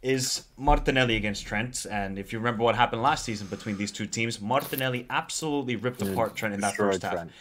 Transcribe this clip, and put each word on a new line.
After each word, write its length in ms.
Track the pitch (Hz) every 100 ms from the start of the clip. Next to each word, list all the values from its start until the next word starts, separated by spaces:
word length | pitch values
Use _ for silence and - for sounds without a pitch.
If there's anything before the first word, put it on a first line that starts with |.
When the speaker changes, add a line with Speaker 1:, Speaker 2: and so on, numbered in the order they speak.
Speaker 1:
is 440 | 127 135 131 - - -
Martinelli 580 | 139 143 - 131 123 110
against 300 | 107 101 -
Trent, 400 | 107 123 127 -
and 280 | 104 98 98
if 160 | 98
you 60 | 113
remember 240 | 117 110
what 120 | 117 110
happened 280 | 120 113
last 200 | 123 156
season 220 | - 107 101
between 300 | 101 - 98
these 140 | 104
two 160 | - 104
teams, 340 | - 113 110
Martinelli 640 | 104 131 139 - 131 127 117
absolutely 640 | 139 165 - 160 143 123 117
ripped 240 | 120 127
Speaker 2:
Mm. 120 | 98
Speaker 1:
apart 220 | 98 110 -
Trent 180 | 110 101
in 40 |
that 80 | 101
Speaker 2:
Destroyed 240 | 98 104
Speaker 1:
first 100 | 95
half. 100 | 95
Speaker 2:
Trent. 180 | 87 85 -